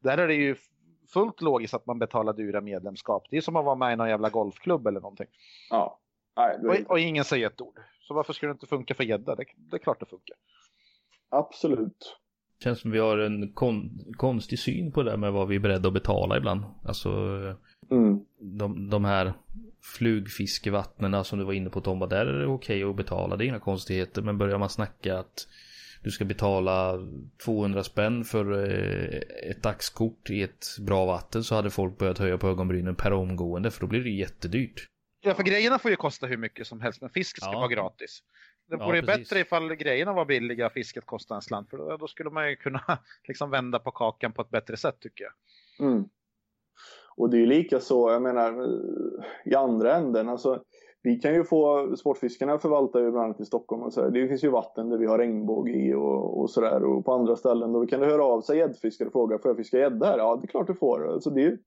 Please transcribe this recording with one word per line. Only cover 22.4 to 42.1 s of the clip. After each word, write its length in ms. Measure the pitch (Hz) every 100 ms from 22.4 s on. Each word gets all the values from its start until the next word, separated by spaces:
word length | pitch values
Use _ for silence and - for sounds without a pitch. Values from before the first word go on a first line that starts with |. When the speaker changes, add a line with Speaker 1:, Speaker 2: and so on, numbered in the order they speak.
Speaker 3:
det 60 | 139
okej 360 | 135 - 101
att 120 | 98 98
betala. 400 | 101 92 92 95
Det 80 |
är 20 | 123
inga 140 | 117
konstigheter, 640 | - 95 - 92 92 -
men 160 | 107 104
börjar 200 | 101 98
man 100 | 101
snacka 500 | - 104 - 101 92
att 280 | 92 - - - - - - -
du 80 | -
ska 140 | 104
betala 720 | 101 98 101 98 92 92 92 92 95 69 - _
tvåhundra 380 | - 110 101 98
spänn 400 | 95 - 107 120
för, 280 | 113 113 101
eh, 680 | 101 101 98 98 95 87 - - 55 73
ett 120 | -
dagskort 680 | 110 101 - - 113 - -
i 120 | 104
ett 220 | 95 - - - 98
bra 200 | 98 92
vatten, 380 | 87 - 113
så 100 | 113
hade 160 | 110 104
folk 280 | - 92 95
börjat 200 | 98 92
höja 200 | 98 90
på 100 | 95
ögonbrynen 460 | 92 92 92 90
per 180 | 90 104
omgående, 580 | 98 92 90 87 87 110
för 100 | -
då 60 | -
blir 180 | 113
det 60 | 123
jättedyrt. 760 | 98 92 - 87 104 123 - - _ _ _
Speaker 1:
Ja, 140 | 202
för 80 | 185
grejerna 360 | 190 196 226 262
får 120 | 240
ju 60 | 190
kosta 300 | 151 - 127
hur 100 | 123
mycket 300 | 110 - 113
som 140 | 113
helst, 200 | 117 -
men 100 | 131
fisk 260 | - 185 -
ska 100 | 95
Speaker 3:
Ja. 60 | 107
Speaker 1:
vara 100 | 123
gratis. 500 | 117 95 _ - - _ _ - _ _
Det 80 | 160
Speaker 3:
Ja, 80 | -
Speaker 1:
vore 160 | 170
Speaker 3:
precis. 260 | 165 214 220
Speaker 1:
bättre 120 | 196
ifall 340 | 170 170 160
grejerna 380 | 156 151 127 180
var 120 | 190
billiga 420 | 151 131 117 120 117
och 60 |
fisket 340 | - 117 - -
kostade 320 | 113 - 104
en 40 |
slant, 280 | - 107 104
för 60 | 135
då, 200 | 151 156
då 100 |
skulle 220 | 156